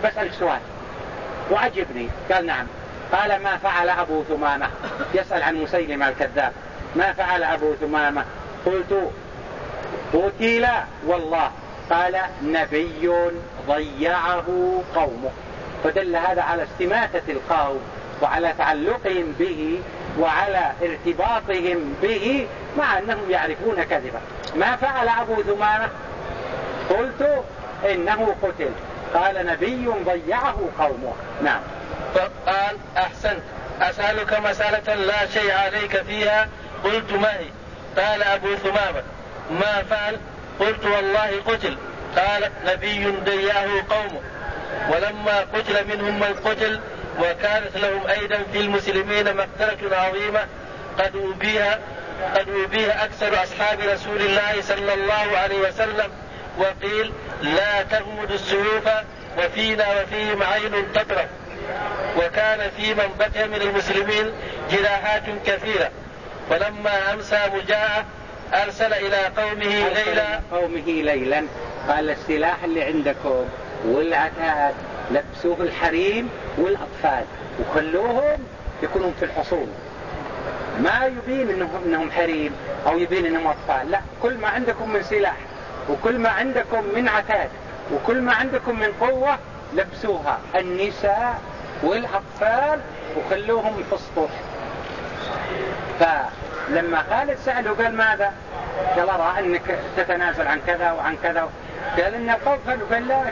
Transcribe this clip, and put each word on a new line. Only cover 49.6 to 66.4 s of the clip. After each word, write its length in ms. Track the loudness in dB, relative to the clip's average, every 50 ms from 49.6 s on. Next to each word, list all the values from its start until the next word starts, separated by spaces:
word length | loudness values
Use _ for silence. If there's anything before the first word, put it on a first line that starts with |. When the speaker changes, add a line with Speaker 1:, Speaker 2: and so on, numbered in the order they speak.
| 0 0 0 0 0 0 2
Speaker 2:
عظيمة، 500 | 2 2 2 0 0 0 0 0 0 0 -2 -6 -12 -14 -12 -12 -12 -12 -6 0 0
قد 180 | 0 2 0
أوبيها، 640 | -2 -2 -2 -2 -2 0 2 2 4 4 2 2 0 -2 -8 -12 -12 -12 -10 -8 -6 -2 2 2
قد 120 | 2 2 2
أوبيها 560 | 0 0 0 0 0 2 2 2 2 2 0
أكثر 380 | -2 -2 -2 0 2 2 2
أصحاب 360 | 2 0 -2 0 0 0 0 2
رسول 360 | 2 0 0 0 -2 -2 -2
الله 440 | 0 2 4 4 4 2 2 0 -2
صلى 340 | 0 -2 -2 0 0 0 2
الله 440 | 2 2 2 2 2 2 2 2 2
عليه 300 | 2 2 2 2 2 2
وسلم، 420 | 2 2 0 0 2 0 -2 -2 -4 -12 -14 -14 -14 -12 -12 -6 -2 0
وقيل: 540 | 0 0 0 -2 -4 -2 0 0 0 -2 -4 -10 -10 -10 -8 -4
"لا 400 | -2 2 2 4 4 4 2 0
تغمد 480 | 0 2 0 0 0 -2 -6 -6 -4 -2
السيوف 580 | -2 -2 -2 0 2 2 2 2 2 2 2 2 2 2 0 -6 -12 -14 -12 -6 -2 0
وفينا 460 | 0 0 0 0 0 2 2 2 2 2 2 2
وفيهم 400 | 0 -2 -2 -2 -2 0 2 2
عين 500 | 2 2 2 2 0 0 0 0 0 2
تطرف". 360 | 2 2 2 2 0 0 -2 -2 -6 -12 -14 -12 -12 -10 -8 -6 -6 -6 -4 -4 -4 -4 -2 0 2
وكان 540 | 2 2 2 2 2 2 2 2 2 0 -4 -4
في 180 | -2 -2 0 2
من 200 | 2 0 0 2 0
بقي 300 | 0 2 2 0 0 0
من 140 | 0 0
المسلمين 720 | 0 2 2 2 2 2 2 2 2 2 2 2 0 0 -2 -6 -8 -8 -6 -6 -2 0
جراحات 520 | 2 4 4 4 2 2 2 2 0 0 0 -2 -6 -2 0
كثيرة. 440 | 0 0 0 0 0 2 2 0 0 -2 -8 -14 -14 -14 -14 -14 -14 -12 -8